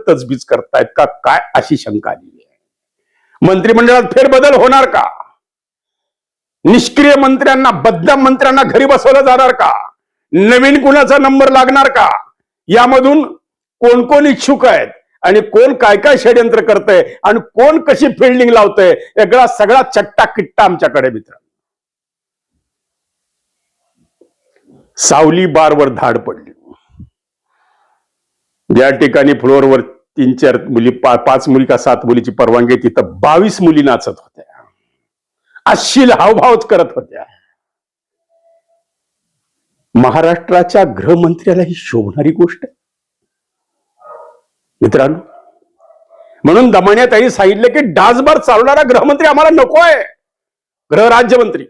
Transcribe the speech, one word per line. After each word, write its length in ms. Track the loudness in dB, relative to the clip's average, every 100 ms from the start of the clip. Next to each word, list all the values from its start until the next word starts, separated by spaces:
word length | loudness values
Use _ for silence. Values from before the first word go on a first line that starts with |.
| -2
तजबीज 360 | -4 -4 -12
करतायत 420 | -6 -6 -4 -6 -4 -2
का 80 |
काय, 360 | -4 -4 -4 -4 -4
अशी 220 | -6 -4 -6
शंका 340 | -6 -10 -10
आलेली 360 | -12 _ _ _
आहे. 100 | _ _ _ _ _ _ _ _ _ -2
मंत्रिमंडळात 560 | 0 0 2 2 2
फेरबदल 520 | 2 0 2 2 2
होणार 340 | 2 2 2 0
का? 160 | -2 -6 -10 -20 _ _ _ _ _ _ _ _ _ _ _ _ _
निष्क्रिय 500 | 0 0 0 0 2 2
मंत्र्यांना, 520 | 2 0 0 0 0
बदनाम 520 | 0 -2 -2 -2 0
मंत्र्यांना 400 | 0 0 0 0
घरी 240 | 0 0 2
बसवलं 340 | 2 2 2
जाणार 320 | 2 2 2
का? 380 | 0 -2 -4 -10 _ _ _ _
नवीन 500 | -2 2 2 2 2
कुणाचा 360 | 2 2 2 2
नंबर 300 | 2 2 2
लागणार 400 | 2 2 2 0
का? 180 | 0 -2 -2 -10 _ _ _ -2
यामधून 680 | 0 2 2 2 0 -2 -10 _ _ _ _
कोण 260 | 0 2 2
कोण 200 | 2 2
इच्छुक 400 | 0 -2 0 0
आहेत 220 | 0 -2 -12 _ _
आणि 180 | -2 0
कोण 340 | 0 2 2
काय 220 | 2 0 2
काय 200 | 0 0
षडयंत्र 480 | 2 0 0 -2
करतंय 520 | 0 -2 0 0 0 -4
आणि 180 | -4 -4
कोण 400 | -4 0 2 2
कशी 280 | 0 0 -2
फिल्डिंग 420 | 0 0 2 2
लावतंय, 400 | 2 2 2 0 0 -4 -4
याकडा 300 | 0 2 0
सगळा 360 | 0 0 0
चट्टा 420 | -2 -6 -6 -4
किट्टा 400 | -4 -4 -6 -2
आमच्याकडे, 460 | -2 0 -4 -2 -4
मित्रांनो. 320 | -6 -14 _ _ _ _ _ _ _ _ _ _ _ _ _ _ _ _ _ _ _ _ _ _ _ _ _ _ _ _ _ _ _ _ _ _ _ _ -8
सावली 500 | -2 2 2 0 0
बारवर 420 | 0 0 2 -2
धाड 300 | -2 -4 -4
पडली. 320 | -8 -14 -20 _ _ _ _ -20 -20 _ _ _ _ _ _ _ _ _ _ _ _ _ _ _ -4
ज्या 160 | 0 0
ठिकाणी 420 | 0 0 0 0
फ्लोअरवर 480 | 0 0 2 2 0
तीन 560 | -2 -16 _ -4 -4 0
चार 280 | -2 -2
मुली, 260 | -4 -2 -2
पा-, 260 | -2 -2 0
पाच 320 | 0 -2 0
मुली 180 | -2 0
का 100 | -2
सात 200 | -2 -2
मुलीची 260 | -2 -2 -4
परवानगी 440 | -4 0 0 0
आहे, 80 | 0
तिथं 380 | -2 -4 -6 -4
बावीस 420 | 0 0 -2 0
मुली 200 | 0 2
नाचत 260 | 0 -2 -6
होत्या, 360 | -14 _ -20 -20 _ _ _ _ _ _ _ _ _ _ _ -4
अश्लील 440 | -4 -2 0 2
हावभावच 540 | 2 2 2 2 0 0
करत 260 | -2 -2 -8
होत्या. 280 | -14 -18 -20 _ _ _ _ _ _ _ _ _ _ _ _ _ _ _ _ _ _ _ _ _ _ _ _ _ _
महाराष्ट्राच्या 920 | 0 0 0 0 -2 -2 -2 0 0
गृहमंत्र्याला 760 | -2 -2 -2 0 -2 -4 -4 -2
ही 120 | -4
शोभणारी 580 | -8 -8 -6 -6 -4 -4
गोष्ट 260 | -2 -4 -4
आहे, 120 | -18 _ _ _ _ _ _ _ _ _ _ _ _ _ -20 -20 -20 _ _ _ _ _
मित्रांनो. 380 | -2 0 -2 -4 -14 -20 _ _ _ _ _ _ _ _ _ _
म्हणून 260 | 0 2 2
दमानिया 360 | 2 2 2 2
ताई 220 | 2 0
सांगितलं 400 | 0 0 0 0
की 240 | -2 -4
डान्स 280 | 0 0 0
बार 180 | -2 -2
चालवणारा 440 | 0 0 2 0
गृहमंत्री 440 | 0 0 0 0 0
आम्हाला 240 | 2 2
नको 300 | 2 2 2
आहे, 220 | 2 0 -4 _ _ _ _ _ _ _ _
गृहराज्यमंत्री. 720 | 0 2 2 2 0 0 -6